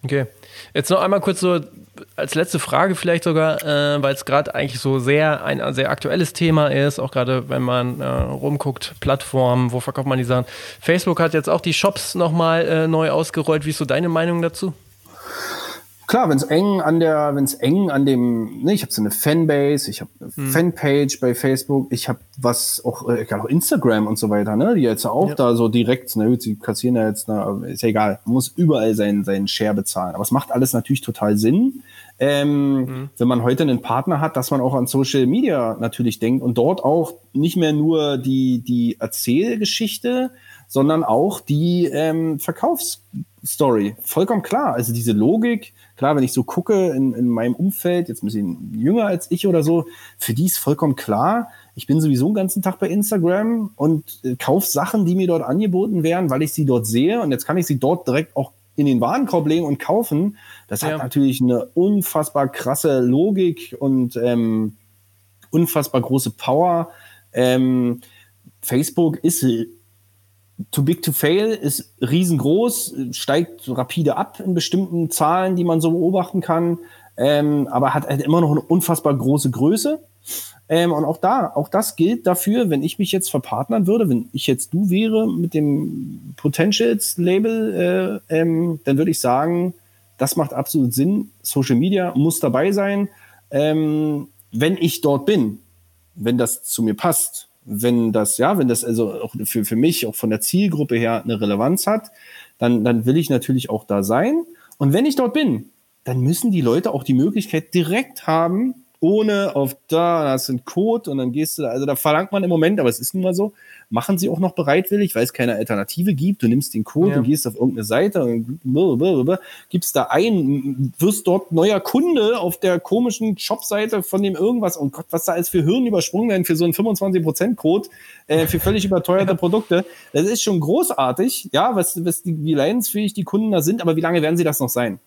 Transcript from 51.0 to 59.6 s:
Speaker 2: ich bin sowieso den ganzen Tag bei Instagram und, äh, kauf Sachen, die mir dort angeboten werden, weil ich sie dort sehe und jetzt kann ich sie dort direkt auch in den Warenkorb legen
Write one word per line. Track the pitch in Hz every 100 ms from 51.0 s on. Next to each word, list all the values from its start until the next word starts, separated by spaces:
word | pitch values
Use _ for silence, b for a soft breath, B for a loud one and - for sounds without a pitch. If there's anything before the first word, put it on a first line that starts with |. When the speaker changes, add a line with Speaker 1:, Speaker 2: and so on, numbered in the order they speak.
| - 107 143 226 233 B B -
Speaker 2:
ich | -
bin | 147
sowieso | 156 131 147
den | 214
ganzen | 190 202
Tag | 190 185
bei | 190
Instagram | 185 208 208 170 185 220 233 208 -
und, | 147 160 - -
äh, | 127 123
kauf | - 160 196
Sachen, | - 170 220 175
die |
mir | 180 185
dort | 165
angeboten | 117 151 214 180 208 190
werden, | 160 175 175
weil | 131
ich | 151
sie | - 143
dort | 123 107
sehe | 117 147 233
und | 185
jetzt | 123 -
kann | 170
ich | 165
sie | 139
dort | 131 175 151
direkt | 127 160 -
auch | 131 _ _ -
in | 143
den | 127
Warenkorb | 117 226 269 175 151
legen | 160